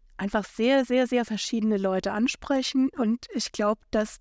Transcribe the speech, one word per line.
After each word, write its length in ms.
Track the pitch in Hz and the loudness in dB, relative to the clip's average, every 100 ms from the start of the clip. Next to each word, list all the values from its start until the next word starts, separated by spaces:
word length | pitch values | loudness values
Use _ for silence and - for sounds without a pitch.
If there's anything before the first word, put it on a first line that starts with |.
| - - | -6 -8
einfach 280 | 196 220 196 | -4 -2 -4
sehr, 400 | - 226 269 254 | 0 2 4 4
sehr, 220 | 247 247 | 2 2
sehr 180 | 247 233 | 0 0
verschiedene 520 | 208 - 226 220 208 | -4 -4 -2 0 2
Leute 340 | 196 190 196 | 2 0 -2
ansprechen. 800 | 208 247 - - 269 262 262 262 - | 0 -2 -2 -2 -2 0 2 0 2
Und 300 | 220 233 - | 0 0 -4
ich 180 | 359 - | -6 -6
glaub, 280 | - 208 220 _ | -2 -2 -2 _
dass 280 | 220 214 - | -2 -2 -6